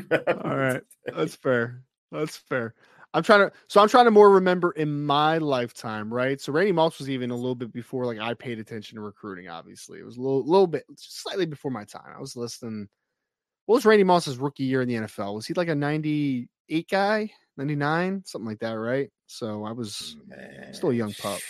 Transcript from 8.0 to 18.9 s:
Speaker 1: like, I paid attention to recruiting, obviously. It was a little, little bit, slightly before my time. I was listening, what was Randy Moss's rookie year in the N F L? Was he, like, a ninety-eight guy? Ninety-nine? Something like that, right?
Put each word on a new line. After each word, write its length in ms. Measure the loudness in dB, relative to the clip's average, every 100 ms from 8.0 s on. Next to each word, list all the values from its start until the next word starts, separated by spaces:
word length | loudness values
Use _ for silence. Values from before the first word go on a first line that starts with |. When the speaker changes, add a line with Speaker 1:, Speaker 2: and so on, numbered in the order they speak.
| -4
Speaker 1:
like, 140 | -4
I 140 | -6
paid 260 | -6 -8 -10
attention 360 | -10 -12 -12 -14
to 60 |
recruiting, 460 | -14 -12 -14 -12 -14
obviously. 520 | -16 -16 -20 -20 -18
It 60 | -16
was 120 | -8
a 40 |
little, 240 | -2 -2 2
little 220 | 4 4
bit, 160 | 0 -8 -18
slightly 500 | -20 -14 -10 -4 -4
before 260 | -6 -8
my 120 | -8
time. 280 | -10 -16 -18 -16
I 40 |
was 160 | -14 -10
listening, 540 | -10 -10 -12 -10 -12 _ _ _ _ _ _ _ 0
what 100 | 4
was 100 | 6
Randy 180 | 6
Moss's 340 | 6 4 2 -4
rookie 260 | -6 -4
year 180 | -2 0
in 60 | 0
the 80 | -2
N 80 |
F 140 | -4 -6
L? 160 | -8 -6
Was 100 | -6
he, 60 |
like, 140 | -4 -2
a 60 | -2
ninety-eight 1120 | -2 -2 -2 -2 -2 -2 -6 _ _ -6 -2
guy? 420 | 0 2 0 -4 -10 _ -8
Ninety-nine? 680 | -4 -2 0 0 -2 -4 -8
Something 220 | -10 -10
like 120 | -6
that, 140 | -6
right? 360 | -4 -2